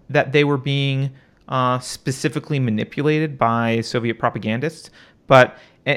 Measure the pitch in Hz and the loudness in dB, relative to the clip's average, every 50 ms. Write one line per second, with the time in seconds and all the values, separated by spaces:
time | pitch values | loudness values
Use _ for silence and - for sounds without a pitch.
0 | _ - 131 151 - 131 131 147 147 143 143 131 127 143 139 139 139 139 135 135 | _ -2 -2 -2 0 2 2 2 2 2 0 -2 -2 -2 -2 0 0 0 0 -2
1 | 139 135 135 - - _ _ _ _ - 135 131 127 123 127 127 - - - - | -4 -4 -6 -12 -20 _ _ _ _ -6 -4 -2 0 0 -2 -2 -4 -10 -14 -8
2 | - 143 127 - - 156 - 151 - - 151 139 131 120 107 107 117 - - - | -6 -6 -6 -4 -4 -4 -4 -4 -6 -4 -2 -2 0 0 -2 -2 -4 -6 -6 -2
3 | 143 151 156 151 160 156 135 135 127 113 117 117 117 117 113 113 113 - - 123 | 0 0 0 0 -2 -4 -2 -2 0 0 2 0 0 0 0 -2 -2 -2 -4 -2
4 | 113 117 113 - - 117 - 120 98 107 110 120 139 165 165 - - - - - | -2 -2 -4 -2 -2 -4 -4 -4 -4 -4 -4 -4 -4 -6 -8 -10 -18 -20 -20 -20
5 | - - _ _ _ - 135 127 123 - - - - - _ _ _ 139 143 | -20 -20 _ _ _ 6 8 8 8 6 2 -8 -20 -20 _ _ _ -4 -4